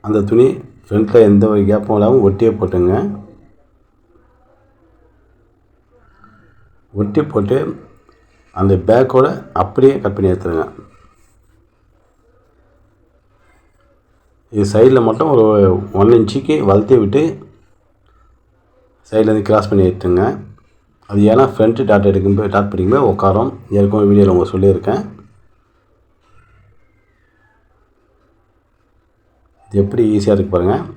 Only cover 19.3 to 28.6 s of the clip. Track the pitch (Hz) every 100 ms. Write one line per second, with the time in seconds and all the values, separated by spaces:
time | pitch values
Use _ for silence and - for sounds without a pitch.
19.3 | 107 104 107 101 101 92 95 92 90 110
20.3 | 202 - - _ _ _ _ _ 101 104
21.3 | 117 135 - - 113 101 104 98 95 95
22.3 | 101 104 98 101 92 92 135 123 98 117
23.3 | 104 131 131 - 101 101 107 101 101 98
24.3 | 90 85 95 98 90 101 117 - - -
25.3 | _ _ _ _ _ _ _ _ _ _
26.3 | _ _ _ _ _ _ _ _ _ _
27.3 | _ _ _ _ _ _ _ _ _ _
28.3 | _ _ _